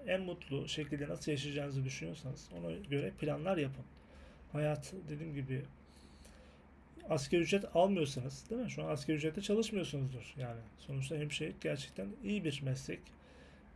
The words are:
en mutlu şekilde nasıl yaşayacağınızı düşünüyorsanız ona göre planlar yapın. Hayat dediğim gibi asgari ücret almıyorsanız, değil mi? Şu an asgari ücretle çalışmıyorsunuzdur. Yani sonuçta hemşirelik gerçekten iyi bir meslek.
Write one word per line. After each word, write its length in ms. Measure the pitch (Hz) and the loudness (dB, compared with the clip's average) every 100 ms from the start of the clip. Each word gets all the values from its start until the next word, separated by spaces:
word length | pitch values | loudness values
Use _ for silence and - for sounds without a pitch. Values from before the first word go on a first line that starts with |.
| 185 | 2
en 140 | 190 | 2
mutlu 460 | 185 170 - 135 139 | 2 -4 -2 -2 0
şekilde 400 | - 139 147 143 | -2 -2 -2 -2
nasıl 240 | 165 - | -2 0
yaşayacağınızı 540 | 139 147 143 143 139 131 | 0 0 -2 0 0 0
düşünüyorsanız 640 | - 165 160 127 - - 175 | -2 -6 -6 -8 -8 -8 -6
ona 120 | 170 | -4
göre 400 | 165 165 143 190 - | -4 0 0 0 -2
planlar 380 | 147 143 170 185 | 0 0 2 2
yapın. 280 | 135 135 - - - - - - - | 2 -2 -10 -14 -18 -18 -18 -18 -4
Hayat 420 | 151 151 147 - 185 156 | 2 4 2 -2 -8 -6
dediğim 240 | 147 160 | -6 -4
gibi 280 | 143 131 131 135 - - - - - - - - - - - - - - | -4 -2 -2 -4 -12 -20 -20 -20 -20 -18 -18 -20 -20 -20 -20 -20 -10 0
asgari 320 | 156 - 175 | 0 4 4
ücret 340 | 160 196 - 170 | 6 4 4 8
almıyorsanız, 720 | 190 196 139 135 131 - - | 8 8 2 0 -4 -6 -4
değil 120 | 233 | -2
mi? 100 | 226 | -2
Şu 120 | - | -2
an 60 | 156 | 0
asgari 280 | 156 - 156 | 0 2 4
ücretle 240 | 156 156 | 4 0
çalışmıyorsunuzdur. 920 | 202 214 220 208 147 143 131 127 - 139 | 2 4 4 2 0 0 0 -2 -8 -6
Yani 220 | 123 117 107 - | -6 -6 -10 -14
sonuçta 360 | - 139 135 156 | -6 -4 -2 0
hemşirelik 460 | 147 - 156 196 | 0 0 -2 0
gerçekten 460 | 156 143 - - 196 208 | 0 0 -2 -6 -6 -4
iyi 200 | 202 208 | 0 2
bir 180 | 160 135 | 2 0
meslek. 380 | 135 131 - - - - - - - - - | 0 0 -2 -6 -8 -20 -20 -20 -20 -20 -20